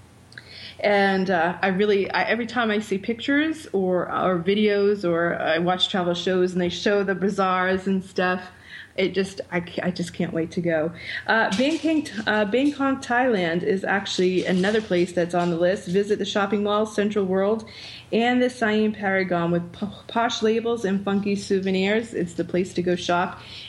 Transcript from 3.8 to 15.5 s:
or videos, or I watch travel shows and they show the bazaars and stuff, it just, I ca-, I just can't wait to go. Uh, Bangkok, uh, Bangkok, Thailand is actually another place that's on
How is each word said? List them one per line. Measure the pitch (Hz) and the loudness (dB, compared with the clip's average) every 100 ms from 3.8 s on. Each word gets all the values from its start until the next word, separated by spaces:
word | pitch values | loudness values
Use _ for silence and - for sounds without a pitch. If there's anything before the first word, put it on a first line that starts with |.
| 185 180 - | 0 0 0
or | - 170 175 | 0 0 2
videos, | 175 208 208 202 202 208 175 | 2 2 4 4 2 2 0
or | 170 175 - | 2 0 0
I | 127 160 | 0 2
watch | 175 185 - | 2 0 0
travel | 196 175 | 0 0
shows | 175 190 185 185 | 0 0 2 2
and | 180 | 2
they | 175 | -2
show | 175 220 202 | 0 0 2
the | 196 180 | 2 0
bazaars | 196 202 185 185 185 190 196 | -2 0 0 2 0 0 0
and | 190 | -2
stuff, | - - 180 185 - - - - - - | -2 -2 0 -2 -6 -18 -20 -18 -10 -2
it | 185 | 0
just, | 190 190 - - | 0 -4 -6 -6
I | 175 | -6
ca-, | 175 - | -4 -4
I | 180 | -4
just | 175 175 | -4 -6
can't | - 170 | -4 -4
wait | 165 165 | -2 -4
to | - | -2
go. | 170 160 160 - - - - | -2 0 -2 -6 -10 -6 0
Uh, | 226 214 196 | 2 2 2
Bangkok, | 277 320 320 311 294 208 214 | 0 0 0 0 -2 -4 0
uh, | 214 | 0
Bangkok, | 202 240 285 277 277 269 | 2 2 2 2 0 -2
Thailand | - 240 262 208 170 175 | 0 2 2 2 0 0
is | 175 190 190 | 0 0 0
actually | 196 208 - 185 185 - | -2 -2 0 2 2 2
another | 185 190 220 | 2 2 0
place | 214 175 175 | 0 0 2
that's | 180 170 | 0 0
on | 175 175 | 0 0